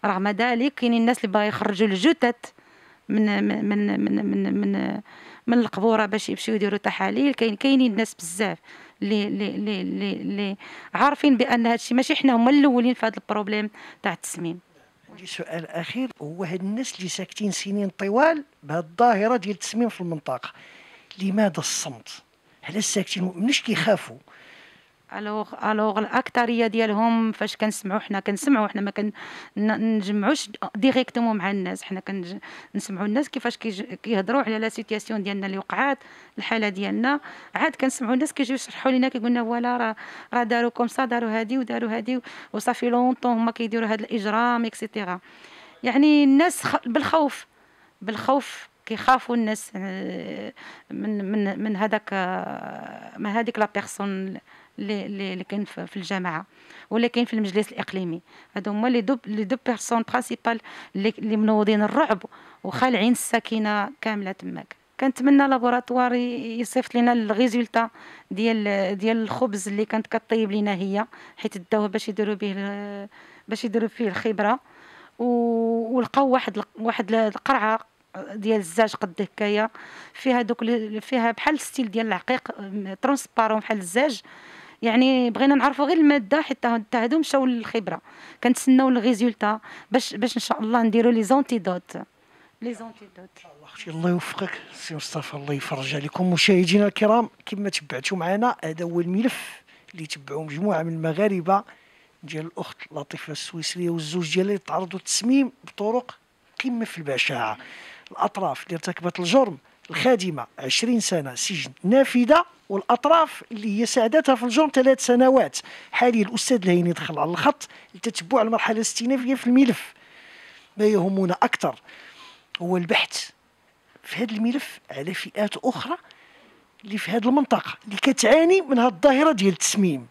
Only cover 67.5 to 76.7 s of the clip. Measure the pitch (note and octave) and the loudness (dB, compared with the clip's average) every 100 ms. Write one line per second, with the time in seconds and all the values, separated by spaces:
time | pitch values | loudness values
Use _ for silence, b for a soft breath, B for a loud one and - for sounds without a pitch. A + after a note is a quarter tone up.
67.5 | A#3 A#3 A#3 A3+ B B B B F#3+ A3+ | 2 0 0 0 B B B B -2 0
68.5 | A3+ G#3 G3 F#3 G3 G#3+ A3+ A3 A#3+ B3 | 0 0 0 -2 0 0 0 -2 -2 -2
69.5 | G3+ G#3 G3+ G#3+ A3 - A3+ _ A3+ A3 | -2 -6 -4 -2 -4 -2 -6 _ 0 0
70.5 | G3+ G#3 F#3+ G3 G3+ A#3 B B B G#3+ | 0 -2 -2 -2 -2 -4 B B B -8
71.5 | G3 E3+ A3 G#3 G3+ - G3+ G#3 G#3 G#3 | -8 -2 -2 0 -4 -6 -4 -4 -2 -4
72.5 | G3 G3 G3+ G3+ G3+ G3+ B B B B | -4 -6 -8 -10 -12 -14 B B B B
73.5 | A3 A#3+ G#3+ G#3+ - A3+ F3+ A#3 G#3 G#3 | -6 -2 0 -2 -2 -4 -2 -4 0 0
74.5 | B3+ B B B B B _ A#3+ A#3+ A#3 | 0 B B B B B _ 0 2 2
75.5 | A3+ A3+ A3+ A3+ B3+ A3+ - C#4 B3 - | 0 0 0 0 0 2 2 4 2 0
76.5 | G#3 - | -8 -10